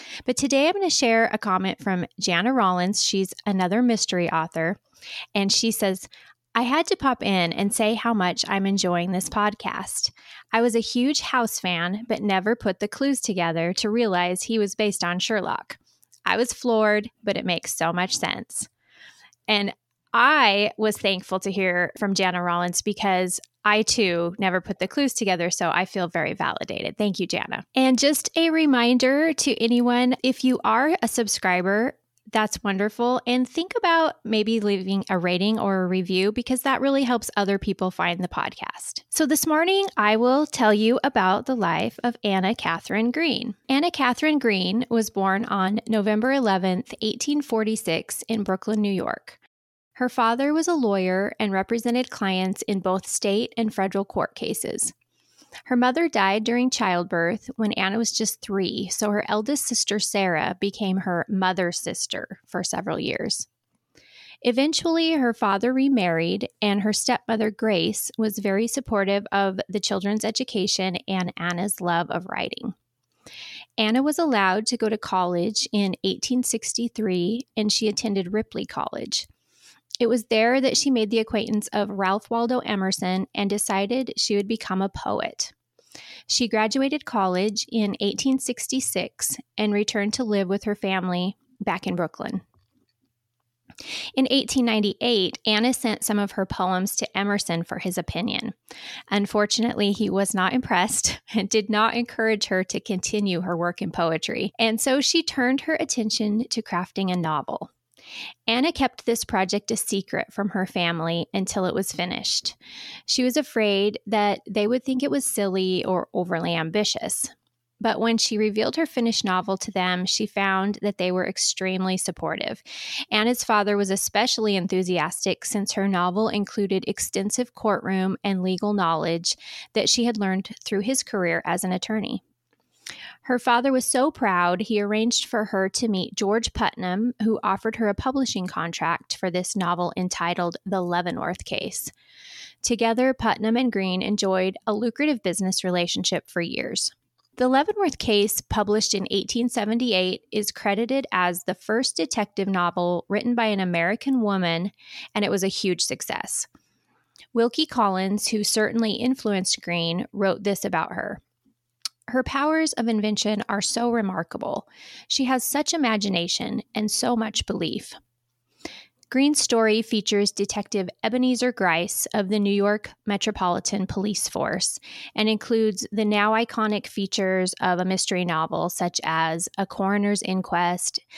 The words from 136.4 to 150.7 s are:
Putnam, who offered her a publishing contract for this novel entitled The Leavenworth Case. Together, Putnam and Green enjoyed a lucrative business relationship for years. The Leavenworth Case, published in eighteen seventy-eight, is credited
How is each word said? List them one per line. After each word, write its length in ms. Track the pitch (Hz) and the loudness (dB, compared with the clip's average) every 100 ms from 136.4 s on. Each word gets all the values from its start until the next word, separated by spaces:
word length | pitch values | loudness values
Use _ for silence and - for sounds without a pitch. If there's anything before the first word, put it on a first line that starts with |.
| 233 | 0
Putnam, 640 | - - - 180 185 240 - | -2 -2 -2 -2 -2 -2 0
who 160 | 220 220 | 0 0
offered 360 | - 196 220 226 | 0 -2 -2 0
her 120 | 214 | 0
a 60 | |
publishing 540 | 196 262 269 254 202 180 | 0 -2 0 0 -2 -4
contract 680 | - 170 - 160 165 - - | -4 -6 -4 -2 -2 -4 -6
for 140 | 185 | -2
this 240 | 180 180 | -2 -2
novel 380 | 202 175 175 175 - | -2 0 0 -2 -2
entitled 600 | 180 - 170 175 175 170 190 | -4 -2 -2 -2 -2 -4 -4
The 140 | 190 | -4
Leavenworth 640 | 175 175 175 170 156 185 | 0 -2 -2 -4 -6 -6
Case. 480 | - - - - - - _ - - - - - | -6 -6 -6 -8 -10 -14 _ -20 -20 -20 -20 -8
Together, 520 | - 226 226 226 262 | -2 0 2 4 2
Putnam 420 | 262 226 - 214 233 | 2 0 0 2 2
and 140 | 254 | 2
Green 320 | 196 190 185 | 0 0 -2
enjoyed 540 | - 208 190 190 185 190 - | 0 0 2 2 0 -2 -4
a 80 | |
lucrative 480 | 208 233 226 302 254 | -2 -2 0 0 0
business 400 | 185 170 190 190 | -2 -2 0 0
relationship 640 | 185 180 175 190 180 180 - | 0 0 0 -2 -2 -2 -4
for 120 | 180 | -4
years. 500 | 170 - - 190 - - _ _ _ - | -4 -4 -6 -4 -6 -6 _ _ _ -2
The 100 | 254 | 2
Leavenworth 520 | 262 311 415 359 - | 4 2 0 0 0
Case, 420 | - 208 196 - | 0 2 2 0
published 520 | - 220 202 214 - | -2 -2 0 0 0
in 140 | 196 196 | -2 -2
eighteen 360 | 202 - 233 247 | -4 -2 -2 0
seventy-eight, 760 | 240 208 233 247 185 185 - - | 0 0 0 2 2 2 -2 -4
is 180 | 214 202 | -4 -4
credited 560 | - 214 | -2 -2